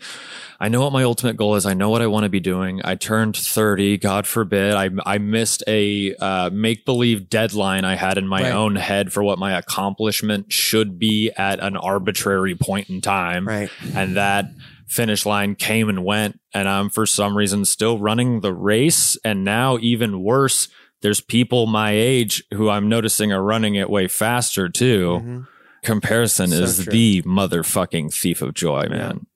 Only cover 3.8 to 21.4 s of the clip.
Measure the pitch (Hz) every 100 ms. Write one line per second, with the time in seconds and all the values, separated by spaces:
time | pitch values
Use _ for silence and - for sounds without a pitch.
3.8 | 101 101 104 98 98 - 104 101 98 104
4.8 | 95 95 - 104 104 110 110 - - 107
5.8 | 104 101 98 - 95 95 90 95 110 113
6.8 | - 123 120 110 95 113 110 101 98 95
7.8 | 92 92 92 95 95 95 95 98 107 101
8.8 | - 101 95 101 101 92 98 92 - -
9.8 | 98 98 110 104 107 104 101 - - 110
10.8 | 107 87 110 107 110 - 98 95 98 95
11.8 | 85 98 95 98 - 98 95 90 - 98
12.8 | 98 92 104 98 87 90 98 107 101 -
13.8 | - - 95 92 101 101 98 - - -
14.8 | - - 117 104 104 101 101 101 - 113
15.8 | 107 98 90 104 104 - _ 101 98 98
16.8 | 101 - 107 - 104 101 104 101 98 -
17.8 | 107 117 101 113 123 117 98 90 95 107
18.8 | 147 170 - - 113 101 98 107 131 123
19.8 | 117 117 113 98 95 131 135 - - -
20.8 | - _ 104 104 - 117